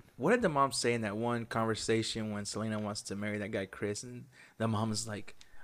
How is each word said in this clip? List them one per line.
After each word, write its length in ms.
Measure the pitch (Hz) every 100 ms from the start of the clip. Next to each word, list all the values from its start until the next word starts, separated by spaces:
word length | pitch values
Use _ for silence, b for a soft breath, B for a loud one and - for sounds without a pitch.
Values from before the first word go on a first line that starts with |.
| - -
what 140 | 139
did 100 | 247
the 60 | 208
mom 240 | 143 139
say 200 | 127 120
in 80 | 120
that 140 | 107 104
one 280 | 117 120 113
conversation 840 | 117 113 110 - 113 110 113 107
when 120 | 104 101
Selena 320 | 104 110 107
wants 240 | 107 107
to 120 | - 101
marry 220 | 104 104
that 120 | 101
guy, 140 | 107 95
Chris, 380 | - 104 104
and 220 | 123 123 123 b b -
the 100 | 113
mom 240 | 107 110
is 160 | 104 -
like, 280 | 104 - - b b